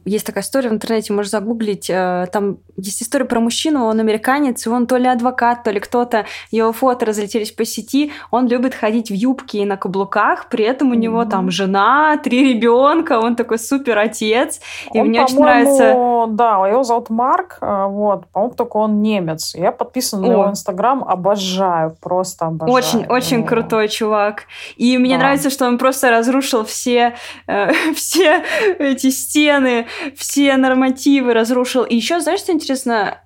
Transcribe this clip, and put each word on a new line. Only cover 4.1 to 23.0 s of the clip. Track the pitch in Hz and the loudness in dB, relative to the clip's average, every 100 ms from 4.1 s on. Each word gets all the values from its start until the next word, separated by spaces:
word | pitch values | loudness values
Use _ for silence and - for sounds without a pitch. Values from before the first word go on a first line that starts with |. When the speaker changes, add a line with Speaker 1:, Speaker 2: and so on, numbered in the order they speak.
| 214 240 285 277 240 226 | 0 0 0 0 -2 -4
Speaker 1:
и | |
он | 247 240 | -2 0
то | 254 | 2
ли | 254 | 2
адвокат, | 247 247 247 240 240 | 2 0 0 0 0
то | 220 | -2
ли | 202 | -4
кто-то, | - 240 240 220 196 - - | -2 -2 0 -2 -4 -12 -4
его | 220 226 | 0 0
фото | 226 262 247 220 | 0 0 0 -2
разлетелись | 214 202 233 214 | -2 -4 -4 -6
по | - 226 | -4 -6
сети, | - - 269 294 - - | -6 -4 -2 -2 -6 -4
он | 233 247 | 0 2
любит | 247 262 - | 2 0 0
ходить | 214 233 226 | 0 0 -2
в | 196 | -2
юбке | 254 262 - 208 | 0 -2 -4 -4
и | 202 | -2
на | 196 | -2
каблуках, | 196 190 196 214 208 - - | -4 -4 -2 0 2 0 -4
при | 226 | -2
этом | 214 269 269 | 0 2 0
у | |
него | 233 226 - | 2 0 0
Speaker 2:
Мгм. | 208 | 0
Speaker 1:
там | 190 185 | 0 -2
жена, | 180 190 196 214 277 311 302 | -2 0 2 4 4 4 0
три | 262 247 269 | 0 2 4
ребенка, | 226 233 240 285 330 320 233 | 4 4 4 4 2 2 0
он | 226 233 | 0 -2
такой | 233 226 | -2 -4
супер | - 277 269 208 | -2 -2 0 0
отец, | 220 - 214 226 320 - - - - | 0 -2 0 0 0 -6 -14 -16 -4
и | 220 | 0
Speaker 2:
Он, | 214 | 2
Speaker 1:
мне | 233 | 2
очень | 262 269 | 2 4
Speaker 2:
по-моему, | - 247 277 269 262 254 247 240 226 | 6 6 6 6 6 4 2 2 0
Speaker 1:
нравится. | 214 | 2
Speaker 2:
да, | 233 196 196 | 2 4 2
его | 240 | 2
зовут | 240 233 233 | 2 -2 -2
Марк, | 226 254 359 370 - | -2 0 0 -2 -8
э, | - 202 196 | -4 -2 -2
вот, | 202 208 190 - | -2 0 -2 -4
по-моему, | 185 240 - | -4 -4 -2
только | 240 214 | -4 -2
он | 214 208 | 0 0
немец. | 214 208 165 160 - 160 | 0 0 -2 -6 -8 -2
Я | 196 | -2
подписана | 247 240 254 247 202 | -2 -6 -4 -4 -2
на | 190 | 2
Speaker 1:
О. | |
Speaker 2:
его | 190 202 | 4 2
Instagram, | 202 - 185 226 269 | 0 -6 -2 0 0
обожаю, | - 185 277 311 190 185 190 170 160 160 | -2 -2 0 0 -2 -2 0 0 -2 -6
просто | 175 180 185 - 165 | -6 -4 -4 -6 -6
обожаю. | 160 160 254 | -4 2 2
Speaker 1:
Очень, | 254 233 | 2 -2